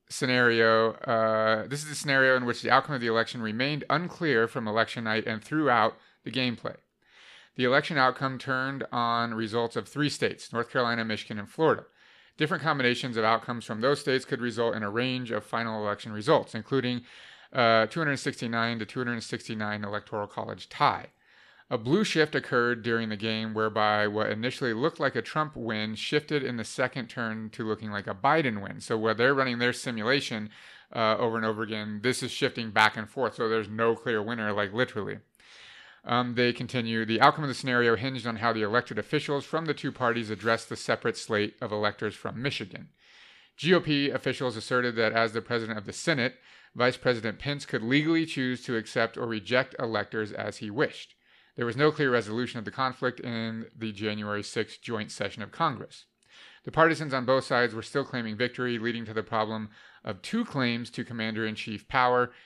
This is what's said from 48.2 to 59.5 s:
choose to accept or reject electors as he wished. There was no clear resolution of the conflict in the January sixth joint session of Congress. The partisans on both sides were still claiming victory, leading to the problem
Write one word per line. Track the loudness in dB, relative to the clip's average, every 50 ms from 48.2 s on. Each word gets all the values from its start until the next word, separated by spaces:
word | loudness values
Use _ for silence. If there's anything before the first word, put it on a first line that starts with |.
| 0
choose | 0 -2 -2 -2 -2 -2 -4 -4
to | -4 -2 -2
accept | -4 -2 0 0 0 0 -2
or | -4 -4 -4
reject | -4 -4 -2 0 2 2 2 0 -4 -6
electors | -4 -2 -2 -2 -2 -2 -4 -4 -4 -4
as | -4 -6 -6 -6 -6 -8
he | -8 -6
wished. | -2 0 -2 -2 -2 -8 -16 -18 _ _ _ _ _ _ _ _ _
There | -4 -4 -4
was | 0 2
no | 2 2
clear | 4 2 2 2
resolution | 4 2 2 0 -2 -2 -4 -4 -4 -8
of | -8
the | -8
conflict | -4 -2 -2 -2 -2 -2 -2 -4 -4 -4
in | -6 -6 -6 -4 -4 -4 -6 -8 -10 -12 -10 -8
the | -8 -8
January | -6 -4 -4 -2 -2 -2 -4 -4 -4 -4
sixth | -4 -4 -4 -4 -4 -4 -6 -12
joint | -8 -6 -6 -4 -4 -6
session | -6 -6 -6 -6 -6 -8 -12
of | -12
Congress. | -4 -2 -2 -2 -2 -4 -10 -14 -16 -20 -20 _ _ _ _ _ _ -20 -20 -20 -20 -16 _
The | -4
partisans | 4 6 6 6 6 2 -2 -2 -2
on | 0 2
both | 4 4 4 4
sides | 2 2 2 2 2 0
were | -6
still | -10 -4 -4 -4 -4
claiming | -2 -4 -6 -6 -6 -2 -2
victory, | -2 -2 -2 -2 -2 -2 -2 0
leading | -2 -2 -2 -2 -6
to | -4 -4
the | -6 -4
problem | -2 0 0 0 0